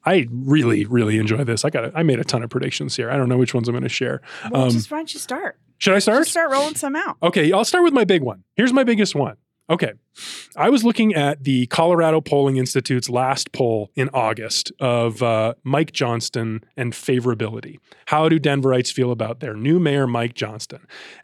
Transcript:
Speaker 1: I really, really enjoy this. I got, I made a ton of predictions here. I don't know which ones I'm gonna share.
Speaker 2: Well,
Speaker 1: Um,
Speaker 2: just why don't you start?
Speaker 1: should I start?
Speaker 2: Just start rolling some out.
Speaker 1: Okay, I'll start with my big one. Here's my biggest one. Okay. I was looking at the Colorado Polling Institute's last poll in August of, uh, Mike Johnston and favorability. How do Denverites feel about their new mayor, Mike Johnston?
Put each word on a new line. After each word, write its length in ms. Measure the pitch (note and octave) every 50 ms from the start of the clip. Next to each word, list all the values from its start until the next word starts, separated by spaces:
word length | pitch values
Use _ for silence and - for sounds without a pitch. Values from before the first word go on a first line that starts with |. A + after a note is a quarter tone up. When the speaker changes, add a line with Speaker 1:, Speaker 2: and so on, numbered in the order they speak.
| -
Speaker 1:
I 220 | - F#3+ F3+ B2+ A#2
really, 540 | A#2 B2 C3 C3+ D3 D#3 B2 A#2 A2 G#2 G#2
really 320 | G#2 B2 A#2+ A2 G#2+ G#2+
enjoy 280 | A2 G#2+ G#2+ A2 C3 C#3
this. 200 | A#2 A2+ G#2 -
I 60 | D3+
got, 260 | - B2+ A#2 - -
I 60 | D#3+
made 160 | E3+ D3+ B2+ A#2
a 40 | -
ton 180 | - - A#2
of 80 | A#2+ A#2
predictions 440 | - B2+ C3+ C3+ - - D3 C3 -
here. 160 | - A#2 A#2+
I 60 | C3+
don't 140 | C#3+ B2+ A#2+
know 80 | B2 B2+
which 160 | B2+ - -
ones 140 | B2 A2+ A#2+
I'm 60 | A#2+
gonna 140 | B2+ - B2
share. 320 | - - C3+ B2 C3+ C#3 - - - - - G#3+
Speaker 2:
Well, 140 | A#3 C3+ C3
Speaker 1:
Um, 60 | B2
Speaker 2:
just 200 | A#2 A#2 G#2 -
why 80 | D4 D#4
don't 160 | D#4+ - -
you 60 | D4
start? 360 | - - B3+ D#4+ G4 - - _ _ _ _ -
Speaker 1:
should 160 | - G3 F#3+
I 40 | G3+
start? 220 | F#3+ G#3+ A3 C#4
Speaker 2:
Just 120 | E4 -
start 180 | - E4+ E4 C#4+
rolling 240 | C4+ C#4 D4 D#4 D#4
some 200 | - D4+ C#4 C#4
out. 220 | D#4+ G4 F4 - -
Speaker 1:
Okay, 280 | E3+ F3 - F#3 D3+ D#3+
I'll 120 | F#3+ G3+ A#3
start 200 | - - F4+ F4
with 100 | E4+ C#4
my 100 | B3+ G#3
big 160 | F3+ - E3
one. 240 | C3+ A#2 G2 F#2 _ _ -
Here's 200 | - A#3 B3 B3+
my 100 | C#4 C4
biggest 300 | A#3+ A#3 G#3 G3+ - -
one. 220 | C#3+ C3 F#2 - _ _ _ _ _ _ -
Okay. 260 | E3 F3 D3+ A2 G#2 _ _ _ _ - - - - - - - -
I 140 | - D#3 A3+
was 140 | C#4+ A#3 A3
looking 280 | A#3 G#3+ - A3 G#3+ F3
at 260 | D3+ C#3+ C#3+ D3+ C#3+
the 240 | C3 C#3 C3+ B2 B2
Colorado 540 | - - - E3 F3 F3+ E3+ E3 D#3+ D#3 D#3+
Polling 360 | - - D3 C#3+ C#3 C#3 C3+
Institute's 540 | C3 B2+ - - C3+ - - C3 B2 - -
last 400 | A#2+ B2 C3 C3 C3+ - - -
poll 400 | - - C3 A#2 A2+ G#2+ G#2 - -
in 120 | C#3 C#3+ C#3 C3+
August 560 | C3 A2+ A2 A2+ A2 A2 A2 - - - - - -
of, 460 | C#3 B2 A#2+ A#2+ A#2 A#2 A2+ - B2+
uh, 300 | A#2 A2+ A2 A2 A#2 - _ -
Mike 260 | C3 C#3 D3 D#3+ -
Johnston 720 | - - C3+ A#2+ A#2 A2+ - - - A#2+ A2+ A2+ A2 A2 _ _ -
and 160 | C#3+ B2 A#2+
favorability. 840 | - - - - B2+ B2 A#2 B2 A#2 G#2+ A2+ G#2+ A2+ - - - - - _ _ - _ -
How 220 | - D3+ D#3 D#3+ E3
do 100 | D#3+ D#3+
Denverites 540 | C#3 D3 C#3 C#3 C3 C3+ B2+ B2+ B2 -
feel 180 | - C3+ B2+ B2
about 300 | A#2+ A#2 G#2+ A2+ A#2 A#2+
their 140 | D3+ A#2+ G#2+
new 260 | G#2+ A2+ C#3+ E3 F#3
mayor, 260 | E3+ D3 C#3+ C#3+ C3+
Mike 280 | A#2+ A#2+ A#2 A#2 B2 -
Johnston? 520 | - B2 G#2 A2 - - - B2+ - _ - - - - - - -